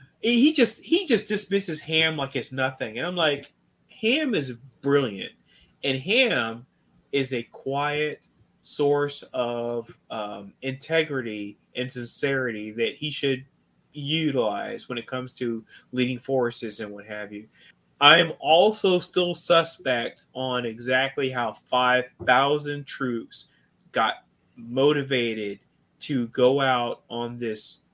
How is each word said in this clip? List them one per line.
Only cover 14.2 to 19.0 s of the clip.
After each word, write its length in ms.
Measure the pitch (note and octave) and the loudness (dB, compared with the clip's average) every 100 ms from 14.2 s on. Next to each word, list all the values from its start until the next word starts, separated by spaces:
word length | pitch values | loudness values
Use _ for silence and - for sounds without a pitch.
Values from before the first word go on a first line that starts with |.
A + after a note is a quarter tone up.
| D#3 C3+ A2 G2+ G#2 A2 - | 0 2 0 -2 -6 -8 -8
when 80 | A#2+ | -8
it 100 | A#2 | -6
comes 260 | B2+ B2+ | -8 -8
to 300 | - B2 A2+ A2 - _ | -6 -4 -4 -10 -20 _
leading 280 | B2+ B2+ B2 | -2 -2 -2
forces 600 | - C3+ A#2+ - A2+ G#2 | -2 -2 0 -2 -6 -6
and 100 | G#2 | -8
what 140 | G#2 G2+ | -12 -12
have 260 | G#2+ G#2 | -12 -10
you. 160 | G#2 A2+ _ - _ _ _ | -12 -16 _ -20 _ _ _
I 180 | C#3+ E3 | 8 8
am 140 | D#3+ - | 6 0
also 600 | C#3 E3 G#3 G#3+ G3 | 4 6 6 4 2
still 340 | F3+ | 2